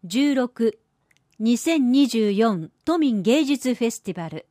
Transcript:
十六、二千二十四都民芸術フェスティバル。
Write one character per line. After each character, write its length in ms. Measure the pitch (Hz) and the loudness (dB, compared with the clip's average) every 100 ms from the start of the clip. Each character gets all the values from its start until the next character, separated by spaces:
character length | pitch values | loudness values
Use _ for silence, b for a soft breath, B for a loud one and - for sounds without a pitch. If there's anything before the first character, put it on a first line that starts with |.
十 320 | 180 214 285 | -4 0 2
六、 460 | 269 247 - 226 - _ _ _ _ _ _ | 2 -2 0 -2 -2 _ _ _ _ _ _
二 180 | 220 240 | -2 0
千 360 | 330 330 247 | 0 0 2
二 160 | 262 269 | 4 2
十 240 | 226 214 | 2 0
四 400 | 202 226 185 160 _ | 2 0 0 -6 _
都 140 | - 339 | -4 0
民 240 | 294 214 | 0 0
芸 220 | 185 277 | 2 2
術 300 | 277 285 254 | 2 -2 -2
フ 100 | 247 | -2
ェ 60 | 233 | -4
ス 80 | - | -4
テ 120 | - | -12
ィ 20 | 175 | -10
バ 120 | 160 | -10
ル。 180 | 151 - | -12 -16